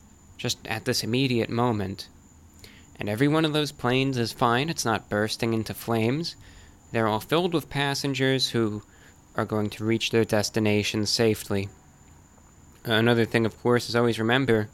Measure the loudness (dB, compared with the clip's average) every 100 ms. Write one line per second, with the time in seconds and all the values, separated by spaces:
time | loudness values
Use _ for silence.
0 | -20 -20 -20 -8 -8 -6 -8 -6 -4 -4
1 | -2 0 0 0 0 0 0 0 -4 -8
2 | -14 -20 -20 -20 -20 -20 -20 -20 -20 -8
3 | -4 0 2 2 2 0 -2 -4 0 2
4 | 2 0 -2 0 2 2 0 -2 -2 -2
5 | 0 0 0 -2 -2 -2 -4 -8 -2 0
6 | 0 0 -4 -10 -18 -20 -20 -20 -6 0
7 | 0 0 0 0 2 -2 -2 -2 -2 -2
8 | -4 0 2 2 0 0 0 -2 -12 -20
9 | -20 -20 -10 -6 -2 -2 -2 -2 0 0
10 | 2 2 2 2 0 0 2 2 0 -2
11 | -2 2 2 0 -2 -4 -4 -12 -20 -20
12 | -20 -20 -20 -20 -20 -20 -20 -12 -2 2
13 | 4 4 2 2 0 0 2 2 2 0
14 | 2 0 2 2 2 2 0